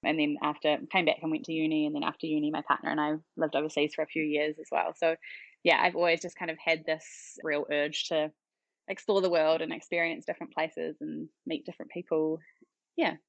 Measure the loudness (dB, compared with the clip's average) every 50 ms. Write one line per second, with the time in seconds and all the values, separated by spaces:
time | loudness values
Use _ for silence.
0 | 0 0 2 2 2 0 0 0 0 -2 -2 2 2 2 2 2 0 0 0 2
1 | 4 4 2 2 0 -2 -2 -2 -2 -4 -2 0 2 2 2 2 2 0 0 0
2 | -2 -2 -4 -4 -4 -2 0 0 0 0 0 -2 2 2 0 0 2 -2 0 0
3 | 0 0 0 -2 -6 _ _ -2 -2 0 0 0 -2 0 0 0 0 0 0 -4
4 | -6 -4 -2 -4 -2 0 0 0 0 0 -2 -6 -8 -4 0 0 0 0 -2 0
5 | 0 0 0 0 -6 -16 -18 -18 -18 -20 _ _ _ 4 4 6 4 2 2 4
6 | 4 4 4 2 0 -8 -10 -8 -6 -6 -6 -4 0 0 0 0 0 -2 -4 -4
7 | -4 -14 -18 -18 -18 -18 -18 -10 -4 -2 -2 -2 -2 0 0 0 0 0 -2 -4
8 | -4 -2 0 0 0 0 -4 _ _ _ _ _ _ _ _ _ _ -10 -10 -10
9 | -2 2 2 4 4 4 4 4 4 4 4 2 2 -4 -6 -8 -8 -4 0 0
10 | 0 0 -2 -4 -6 -8 -8 -8 -8 -10 -4 -4 -4 -4 -4 -4 -6 -6 -6 _
11 | -10 -8 -8 -8 -10 -10 _ _ _ -6 -6 -6 -6 -10 -14 _ -14 -12 -10 -12
12 | -6 _ 0 0 2 0 -2 -4 -8 _ _ _ -20 _ _ _ _ _ _ -2
13 | 0 0 -2 -4 _